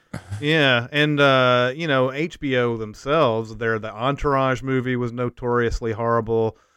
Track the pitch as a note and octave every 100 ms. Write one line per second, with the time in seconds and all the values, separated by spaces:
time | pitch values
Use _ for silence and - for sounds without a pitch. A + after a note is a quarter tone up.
0 | _ - - G2+ D3 D#3+ C#3 A#2+ B2 D3
1 | D3+ D3 C#3+ C3 B2+ B2 B2 C#3+ E3 C3+
2 | C3 C3+ E3 - C#3+ B2+ A#2+ A#2 G#2+ G#2+
3 | C3+ D#3+ C3 A2 A2 A2 A2+ A2 G#2+ G#2
4 | B2+ C#3 D3 C3+ C3 B2 C3 C3 B2+ B2
5 | A#2+ A#2+ B2 - B2 A#2+ A#2 - A#2 G#2+
6 | A#2 A#2 A2+ A2+ A2 - _